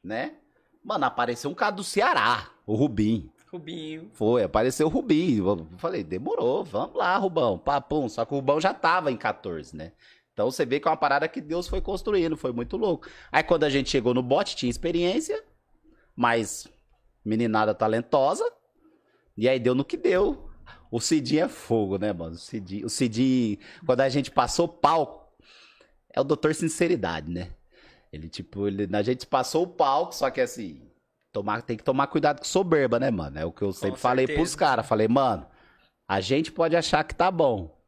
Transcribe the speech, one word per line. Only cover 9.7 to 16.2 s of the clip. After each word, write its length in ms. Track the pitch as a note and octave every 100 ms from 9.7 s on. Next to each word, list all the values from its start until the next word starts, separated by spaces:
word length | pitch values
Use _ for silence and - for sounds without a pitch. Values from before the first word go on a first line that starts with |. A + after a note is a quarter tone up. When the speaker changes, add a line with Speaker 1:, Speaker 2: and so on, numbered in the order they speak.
Speaker 1:
né? 180 | D#2 D#2+ _ - _ _
Então 160 | - A2
você 160 | C3 C#3
vê 120 | C#3
que 80 | D#3+
é 40 |
uma 60 | D#3
parada 280 | C#3+ C#3 D#3+
que 120 | -
Deus 260 | D3+ E3+ F3+
foi 140 | F#3+
construindo, 560 | F3+ F#3+ - G#3 E3 D#3+
foi 160 | C3+
muito 240 | A#2+ A#2+ F#3+
louco. 320 | A3 E3 - - -
Aí 100 | C#3
quando 220 | D#3+ E3+
a 60 | D3
gente 180 | C#3 C3+
chegou 240 | C3+ A#2
no 100 | B2
bote, 320 | B2 C#3+ G3+
tinha 140 | - B2+
experiência, 720 | A#2+ E3+ E3+ F3 A3+ D#4+ A4 - _ _ _ _ _ _
mas 540 | -